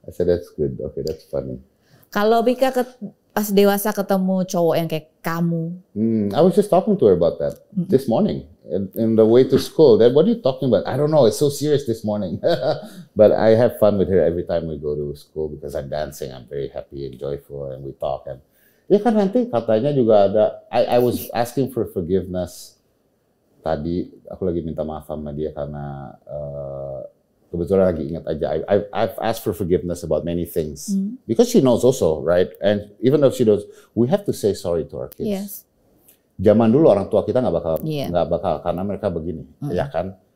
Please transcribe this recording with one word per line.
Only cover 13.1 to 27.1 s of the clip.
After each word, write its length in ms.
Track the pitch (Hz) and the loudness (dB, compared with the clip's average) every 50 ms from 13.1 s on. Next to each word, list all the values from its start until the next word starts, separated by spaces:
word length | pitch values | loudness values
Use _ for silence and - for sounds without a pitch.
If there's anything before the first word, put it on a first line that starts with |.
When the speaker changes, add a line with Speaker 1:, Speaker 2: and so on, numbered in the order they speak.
| _ - | _ 6
Speaker 1:
But 180 | 107 104 - | 6 6 6
I 160 | - - 110 113 | 4 4 4 6
have 240 | 110 123 113 - | 6 4 2 2
fun 240 | - 110 104 101 101 | 4 2 2 4 2
with 80 | 92 85 | 0 2
her 140 | 98 90 76 | 4 2 2
every 240 | 82 85 87 85 - | 2 0 -2 -4 -4
time 160 | 90 85 80 | -4 -4 -4
we 160 | 82 78 73 | -4 -8 -6
go 160 | 78 76 73 | -6 -6 -6
to 160 | 73 73 73 71 | -4 -6 -8 -10
school 320 | - - _ _ 78 78 | -12 -16 _ _ -8 -8
because 320 | 76 73 73 73 71 69 | -8 -8 -12 -14 -10 -10
I'm 140 | 78 71 67 71 | -10 -10 -8 -8
dancing. 400 | 76 76 71 - - - 67 65 | -8 -8 -8 -10 -12 -12 -12 -12
I'm 160 | 64 60 - | -16 -16 -12
very 240 | 71 71 69 - - | -8 -8 -8 -8 -10
happy 320 | 67 65 _ 71 69 69 | -14 -16 _ -12 -12 -12
and 140 | 67 64 64 | -12 -12 -10
joyful, 480 | 71 69 71 71 _ _ - 69 71 67 | -8 -8 -8 -8 _ _ -12 -12 -10 -10
and 160 | 65 65 69 | -12 -12 -12
we 80 | 67 67 | -14 -12
talk. 320 | _ - 73 65 65 - | _ -6 -6 -6 -6 -10
And 160 | 69 65 65 _ _ _ _ _ _ _ _ _ _ | -14 -16 -16 _ _ _ _ _ _ _ _ _ _
ya 80 | 180 | 0
kan 160 | 202 208 240 214 | 2 2 2 2
nanti 320 | 214 196 196 196 254 240 | 2 0 2 0 -2 -2
katanya 480 | 247 123 117 110 - 110 110 123 147 147 | 0 -2 -4 0 0 0 0 0 0 0
juga 320 | 135 120 110 110 104 101 | 2 4 4 6 6 4
ada. 200 | 98 98 107 107 - - - - _ - | 4 4 2 2 2 0 -6 -16 _ -2
I, 240 | 120 120 - - | -2 0 2 2
I 20 | 123 123 | 2 2
was 260 | 123 - - - - - | 2 -2 -4 -8 -8 -4
asking 320 | - 120 - - - 131 113 | -4 -4 -4 -2 -4 -4 -4
for 160 | - 120 101 | -2 -6 -6
forgiveness. 960 | - - 101 87 78 92 95 90 92 90 90 90 85 - - - - _ _ _ _ _ _ _ _ _ _ _ _ _ _ _ _ _ _ | -4 -6 -8 -4 0 -2 -2 -2 -4 -6 -6 -6 -8 -10 -18 -20 -20 _ _ _ _ _ _ _ _ _ _ _ _ _ _ _ _ _ _
Tadi 480 | _ 78 80 76 76 82 87 90 - - - - _ | _ -4 -4 -4 -2 -4 -4 -4 -4 -6 -12 -20 _
aku 240 | - - - 98 | -18 -10 -6 -4
lagi 160 | 92 87 87 78 | -4 -4 -4 -6
minta 240 | 80 76 76 76 | -6 -6 -6 -8
maaf 160 | 78 78 76 76 | -8 -8 -12 -10
sama 320 | - 78 78 76 73 71 | -10 -10 -10 -8 -10 -8
dia 160 | 73 78 76 | -6 -8 -8
karena, 640 | 73 76 71 71 73 73 71 73 71 71 69 60 - _ _ | -6 -8 -10 -10 -10 -12 -12 -12 -12 -14 -14 -16 -18 _ _
eh, 760 | - 67 73 73 71 71 71 69 69 69 67 67 69 67 67 - - | -14 -12 -10 -10 -10 -12 -12 -12 -12 -12 -12 -12 -12 -12 -12 -14 -16